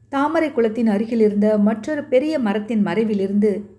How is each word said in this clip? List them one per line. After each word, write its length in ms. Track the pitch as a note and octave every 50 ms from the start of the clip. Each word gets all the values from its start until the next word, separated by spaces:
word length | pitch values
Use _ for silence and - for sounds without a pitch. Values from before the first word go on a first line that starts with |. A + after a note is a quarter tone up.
| _ _
தாமரை 440 | C#4 C4+ C#4+ D4+ E4 E4 D#4+ C#4+
குளத்தின் 340 | - A#3 A#3 A3 G#3+ B3 A3+
அருகில் 340 | A3+ G3+ G3+ A3+ A3+ B3 A3+
இருந்த 380 | G#3+ G#3 G3+ G#3 G#3 G#3+ G#3+ G#3
மற்றொரு 460 | G3+ G#3+ A3 A3 - D4+ D#4 D4 C#4+
பெரிய 340 | - B3+ C4 D4+ D#4 D#4+ C#4+
மரத்தின் 480 | A#3 G3+ G3 G#3+ G#3 A#3 A#3 G#3+ G3
மறைவிலிருந்து 760 | E3+ F3 G#3+ A3+ G#3+ G#3+ G3 F#3+ G3 G3+ G3+ G#3+ G#3+ G3 G#3 - - -